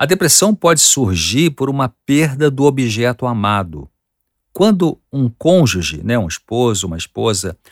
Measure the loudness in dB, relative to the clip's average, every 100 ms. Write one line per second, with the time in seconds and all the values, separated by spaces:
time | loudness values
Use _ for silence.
0 | -2 0 2 2 2 2 2 2 2 2
1 | 0 0 -2 0 0 0 -4 -2 -4 -6
2 | 0 0 2 0 0 2 2 2 -2 0
3 | -2 -2 -4 -2 0 -2 -4 -10 -16 _
4 | _ _ _ _ _ 0 2 2 0 -2
5 | _ -2 -2 0 2 4 4 0 -6 -6
6 | -4 -2 -4 -10 _ -2 0 -2 -6 -8
7 | -10 -4 -4 -4 -6 -12 _